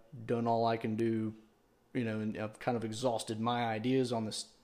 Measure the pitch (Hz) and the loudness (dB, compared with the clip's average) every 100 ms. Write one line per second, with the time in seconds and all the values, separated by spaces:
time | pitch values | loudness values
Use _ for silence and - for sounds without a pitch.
0 | - 123 113 120 117 113 117 113 113 107 | -18 -10 -2 0 2 4 4 2 0 0
1 | 117 113 110 110 - _ _ _ _ 131 | 2 2 -2 -6 -16 _ _ _ _ -4
2 | 113 110 107 104 107 - - 120 110 110 | -2 -2 -2 -4 -6 -4 -2 0 -2 -2
3 | 127 110 - 110 117 120 120 110 120 131 | 0 0 -2 -2 0 0 0 0 2 2
4 | 123 117 107 - - - | 2 0 -2 -6 -10 -16